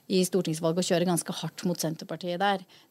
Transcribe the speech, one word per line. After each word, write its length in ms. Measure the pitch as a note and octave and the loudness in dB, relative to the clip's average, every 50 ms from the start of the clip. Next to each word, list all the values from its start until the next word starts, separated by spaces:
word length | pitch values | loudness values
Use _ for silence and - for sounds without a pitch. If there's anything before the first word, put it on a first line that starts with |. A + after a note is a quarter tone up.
| _ - | _ 0
i 140 | G#3 F#3 F#3 | 2 2 2
stortingsvalget 560 | F3+ - F#3+ F3 - D#3 D#3+ E3+ E3 E3 F3+ F3 | 4 2 0 0 0 -2 0 0 0 2 2 2
og 60 | - | 2
kjøre 180 | F#3 E3 F3 | 2 2 4
ganske 260 | F#3 F3 D#3+ - - E3+ - | 2 2 0 -2 -4 -6 -6
hardt 240 | - D#3+ - - - | -8 -8 -8 -4 -2
mot 140 | F3+ F3 - | -2 -2 0
Senterpartiet 640 | - D#3 D#3+ - - - E3 D#3+ - F3+ F3 F3 G3 | -2 -4 -4 -6 -8 -10 -10 -8 -4 -4 -2 2 2
der. 220 | G3+ G3+ F#3 F#3 - - - _ _ | 2 2 0 -2 -8 -20 -20 _ _